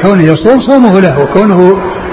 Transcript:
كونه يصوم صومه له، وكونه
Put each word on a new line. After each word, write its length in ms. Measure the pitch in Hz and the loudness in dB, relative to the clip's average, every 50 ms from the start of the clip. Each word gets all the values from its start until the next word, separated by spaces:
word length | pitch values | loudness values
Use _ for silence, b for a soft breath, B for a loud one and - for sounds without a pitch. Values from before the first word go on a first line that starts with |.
| 165 | -2
كونه 200 | 196 202 185 160 | 0 0 2 2
يصوم 380 | 160 156 - - 220 269 254 | 0 0 0 0 0 0 0
صومه 400 | - 240 277 269 247 220 185 196 | 0 0 2 2 2 2 2 2
له، 200 | 190 170 127 143 | 0 0 0 -2
وكونه 640 | 139 135 - 190 214 208 185 175 180 180 - - - - - - - - | -2 -2 0 0 0 0 2 2 2 2 2 0 -4 -8 -8 -10 -10 -10